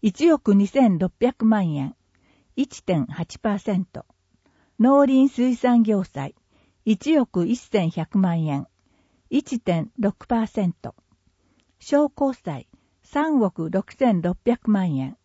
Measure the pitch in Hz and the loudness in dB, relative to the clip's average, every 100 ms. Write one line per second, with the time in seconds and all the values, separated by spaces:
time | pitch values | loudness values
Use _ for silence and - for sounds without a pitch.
0 | 220 - 339 302 - 202 202 277 247 170 | -2 0 2 2 2 2 2 2 2 2
1 | 180 _ 240 - 220 214 180 147 135 - | -2 _ -2 0 0 2 0 -4 -8 -12
2 | _ _ _ _ _ - 277 - - 170 | _ _ _ _ _ -6 -6 -6 -4 -2
3 | 135 160 165 - 226 202 - 190 175 - | -2 -8 -12 -8 -6 -4 -4 -4 -6 -12
4 | - _ _ _ _ _ _ _ 233 277 | -20 _ _ _ _ _ _ _ 4 4
5 | 277 262 269 - 254 240 247 240 214 208 | 4 4 2 2 -2 0 2 2 2 0
6 | 185 135 139 - _ _ _ _ - 214 | -2 -8 -10 -12 _ _ _ _ -2 -2
7 | 277 311 240 175 175 240 - 214 165 - | 2 0 2 -2 -2 -4 -2 -2 -2 -4
8 | 160 196 190 170 156 139 - _ _ _ | -4 0 0 0 -2 -4 -8 _ _ _
9 | _ _ _ - - 233 - 170 - - | _ _ _ -4 -4 -8 -2 -4 -4 -4
10 | 202 - - 233 220 - 185 - - - | -4 -6 -6 -4 -4 -4 -4 -4 -14 -18
11 | _ _ _ _ _ _ _ _ - 285 | _ _ _ _ _ _ _ _ -2 0
12 | 294 - 277 254 - 139 - _ _ _ | 0 -2 -4 -4 -10 -12 -14 _ _ _
13 | _ 285 311 294 202 - 160 190 - - | _ -4 -2 0 0 -2 -6 -4 -6 -2
14 | 254 185 175 180 - 240 - 202 185 135 | 0 0 -2 -4 -4 -2 0 0 0 -2
15 | 131 - | -6 -12